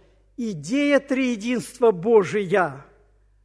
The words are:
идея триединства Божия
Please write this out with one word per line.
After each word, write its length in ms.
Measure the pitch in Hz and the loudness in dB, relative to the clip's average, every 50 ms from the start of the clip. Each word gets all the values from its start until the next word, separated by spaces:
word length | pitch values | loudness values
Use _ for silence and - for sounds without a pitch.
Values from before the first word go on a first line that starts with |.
| _ _ _ _ _ _ _ | _ _ _ _ _ _ _
идея 600 | - 240 220 202 151 139 156 233 285 285 285 285 262 | -8 -8 -8 -8 -10 -8 -4 -2 0 2 2 2 2
триединства 920 | 277 - 277 254 269 247 240 208 196 240 254 226 - - - - 240 226 208 | 2 0 -2 -2 0 -2 -2 -4 -4 -4 -4 -4 -6 -8 -4 2 2 2 2
Божия 920 | 170 165 226 233 214 190 135 143 214 202 175 180 202 175 151 135 139 - - _ _ _ _ _ _ _ _ _ _ _ | 2 0 4 4 4 4 4 -2 -4 -4 0 0 0 0 0 -4 -10 -18 -20 _ _ _ _ _ _ _ _ _ _ _